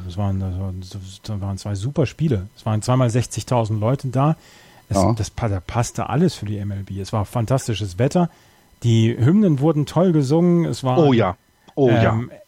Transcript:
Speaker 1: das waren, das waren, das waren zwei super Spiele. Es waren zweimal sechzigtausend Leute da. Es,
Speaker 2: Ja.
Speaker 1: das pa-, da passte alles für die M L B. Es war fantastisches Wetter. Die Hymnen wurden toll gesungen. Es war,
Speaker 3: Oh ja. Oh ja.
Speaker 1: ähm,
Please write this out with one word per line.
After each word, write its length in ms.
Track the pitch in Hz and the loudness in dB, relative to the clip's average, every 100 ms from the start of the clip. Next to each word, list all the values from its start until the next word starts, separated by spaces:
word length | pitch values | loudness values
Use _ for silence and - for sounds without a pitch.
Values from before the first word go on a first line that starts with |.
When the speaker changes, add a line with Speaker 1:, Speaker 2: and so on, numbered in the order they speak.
Speaker 1:
das 140 | 90 87 | -6 -4
waren, 200 | 101 95 | -2 -2
das 200 | 95 90 | -4 -6
waren, 240 | 95 92 | -6 -8
das 580 | 92 101 95 95 - 104 | -12 -14 -16 -14 -10 -8
waren 180 | 98 95 | -6 -6
zwei 160 | 104 | -6
super 300 | 98 123 151 | -6 -4 -2
Spiele. 420 | 131 - 160 104 95 - | -2 -2 -2 -2 -4 -8
Es 100 | 117 | -4
waren 160 | 107 | -2
zweimal 260 | 123 127 123 | 0 2 2
sechzigtausend 720 | 120 - - - 123 110 107 | 0 -2 -6 -2 0 0 0
Leute 280 | 110 135 131 | -2 -2 -2
da. 280 | 127 147 156 - - - - - | 0 0 0 -6 -20 -20 -14 -2
Es, 60 | 95 | 2
Speaker 2:
Ja. 160 | 95 | 2
Speaker 1:
das 160 | 113 98 | 0 -4
pa-, 180 | - 113 | -6 -4
da 120 | 95 | -4
passte 500 | - 117 120 - 95 | -4 -4 -4 -6 -4
alles 240 | 127 175 | 0 0
für 100 | - | 0
die 140 | 104 104 | -8 -6
M 120 | 101 | -6
L 120 | 101 | -8
B. 180 | 98 98 | -8 -8
Es 120 | 95 | -4
war 100 | 110 | -4
fantastisches 760 | 98 123 107 131 - 101 101 90 | -2 -2 0 -2 -2 -4 -4 -2
Wetter. 300 | 131 180 170 _ _ _ _ - | 0 2 0 _ _ _ _ -4
Die 340 | 117 113 113 113 | 2 4 4 2
Hymnen 440 | 120 208 196 135 | 4 4 4 2
wurden 260 | 156 151 143 | 2 0 0
toll 260 | 156 185 | 2 2
gesungen. 520 | 156 131 160 175 175 156 | 2 2 2 4 2 0
Es 160 | 131 | -2
war, 140 | 131 127 | 0 4
Speaker 3:
Oh 140 | 143 | 4
ja. 220 | 117 92 - _ _ _ | 4 2 -2 _ _ _
Oh 140 | - 131 | 2 4
ja. 240 | 113 113 | 4 2
Speaker 1:
ähm, 180 | 110 127 - | 0 -4 -12